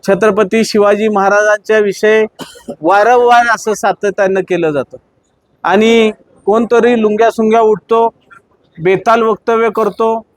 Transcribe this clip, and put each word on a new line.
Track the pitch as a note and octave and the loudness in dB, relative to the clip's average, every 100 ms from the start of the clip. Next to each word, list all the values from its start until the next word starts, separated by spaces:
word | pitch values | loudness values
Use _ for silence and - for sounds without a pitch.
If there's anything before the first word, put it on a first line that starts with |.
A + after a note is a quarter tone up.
| - | -2
छत्रपती | G3 A3 G3 G3+ A3+ G#3+ | 0 0 0 -2 0 -2
शिवाजी | A3 G3+ G#3 A3 | 0 0 0 0
महाराजांच्या | G#3 G3 G3+ G#3+ G#3 - A3 | 0 0 0 0 -2 0 0
विषयी | G#3 F#3 G#3+ A3 A3 _ - - - - | 0 -2 0 0 -2 _ -20 -20 -18 -6
वारंवार | D3+ G3 G#3+ B3 A#3+ A#3+ A#3+ A3 | 0 2 4 2 4 2 2 -2
असं | - | -4
सातत्यानं | G#3 G#3+ F#3 G3+ F#3+ G3 G3 | -4 -4 -2 -4 -2 -2 -2
केलं | F3+ F3+ E3 | -2 -2 -2
जातं | C#3+ B2 B2+ _ _ _ _ _ _ | -4 -6 -14 _ _ _ _ _ _
आणि | - F#3+ A3 A3+ A3 G#3+ _ _ - | -2 2 2 2 0 -4 _ _ -2
कोणतरी | A3 A3 A#3+ A#3 A#3+ | -2 0 0 2 0
लुंग्या | G#3+ G#3 A3+ | 0 0 0
सुंग्या | A3 A3 A3+ | 0 0 2
उठतो, | A3 G#3 _ A3+ A#3 _ _ - _ _ _ - | 2 0 _ -2 -2 _ _ -20 _ _ _ -6
बेताल | E3 F#3 F#3+ A3+ | -2 0 0 0
वक्तव्य | A3+ G#3+ - A3+ A3+ A3 | 0 -4 -2 -2 -2 -2
करतो | G#3+ F#3+ A3+ A3+ A3 | -4 -2 -4 -4 -8